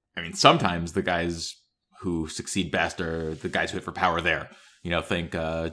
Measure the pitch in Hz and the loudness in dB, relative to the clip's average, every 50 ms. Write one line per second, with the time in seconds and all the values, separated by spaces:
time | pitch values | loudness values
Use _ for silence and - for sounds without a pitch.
0 | _ _ - 90 85 85 90 - - 147 156 - 123 92 87 85 85 85 80 98 | _ _ -10 -10 -8 -8 -2 6 8 8 8 8 4 2 0 0 -2 -2 0 0
1 | 95 92 90 85 85 85 85 85 80 - - - _ _ _ _ _ _ _ - | 2 2 2 2 2 0 -2 -4 -6 -10 -12 -14 _ _ _ _ _ _ _ -8
2 | - 95 85 82 78 78 - - - - - 101 90 78 - 90 82 85 - - | -4 -2 0 0 -2 -4 -6 -8 -8 -4 -2 -2 0 0 2 0 0 0 0 -2
3 | 87 82 82 82 82 80 80 73 - 90 - 85 82 85 - 92 - 90 82 - | -4 -2 -2 -2 -2 -4 -6 -4 -6 -4 -2 0 -2 -2 -2 -6 -6 -6 -4 0
4 | 92 90 85 85 82 87 80 73 73 - - - - - - _ - 87 85 82 | 0 2 2 2 2 0 0 0 -2 -8 -16 -20 -20 -20 -20 _ -6 -2 -2 -2
5 | 80 - - 87 85 80 - 85 80 80 82 82 82 85 | 0 0 -2 -2 -2 -4 -4 -4 -2 -2 -2 -2 -4 -4